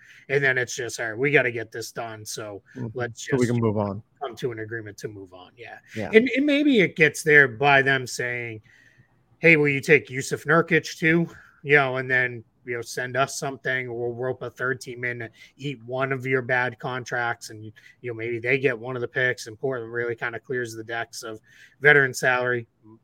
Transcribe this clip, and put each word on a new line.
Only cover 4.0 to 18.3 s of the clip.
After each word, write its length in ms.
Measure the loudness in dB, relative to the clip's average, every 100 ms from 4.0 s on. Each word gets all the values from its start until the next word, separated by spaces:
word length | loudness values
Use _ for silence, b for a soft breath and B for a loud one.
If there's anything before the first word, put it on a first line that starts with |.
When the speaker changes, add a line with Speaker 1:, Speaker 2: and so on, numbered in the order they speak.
| -12 -12
Speaker 1:
come 120 | -12 -6
to 140 | -6
an 100 | -6
agreement 360 | -8 -10 -10 -12
to 120 | -14
move 260 | -14 -18
on." 180 | -20 -20 -20
Yeah. 200 | -18 -20 _
Speaker 2:
Yeah. 140 | -8 4
Speaker 1:
And, 120 | 4 4
and 120 | 2 2
maybe 340 | 2 4 4
it 160 | 4 4
gets 260 | 2 2
there 260 | 6 6 6
by 340 | 4 4 6
them 240 | 4 0 -2
saying, 560 | -6 -6 -6 -8 -12 -16 b b b b b _ _
"Hey, 180 | 6 6
will 100 | 4
you 140 | 2
take 260 | 4 4 4
Yusuf 360 | -8 -6 -4
Nurkic 520 | 2 4 4 2 0 -2
too?" 300 | 2 2 2 B B B
You 140 | 4 4
know, 200 | 4 -2
and 120 | 0
then, 360 | 2 2 -4 -14 _
you 100 | -10 -8
know, 60 |
send 340 | -8 -8 -2 0
us 240 | 0 -2
something, 480 | -8 -6 -4 -4 -4
or 100 | -6
we'll 160 | -6
rope 280 | -4 -6 -6
a 80 | -8
third 300 | -4 -4 -4
team 220 | -8 -8
in 160 | -6 -6
to 120 | -10 b b b
eat 260 | -10 -8
one 280 | -6 -4 -2
of 120 | -2
your 180 | 0 0
bad 360 | 0 0 -2 -4
contracts, 720 | -8 -8 -6 -4 -4 -4 -10
and, 140 | -14
you 80 | -16 -18 b b
know, 120 | -10
maybe 240 | -8 -6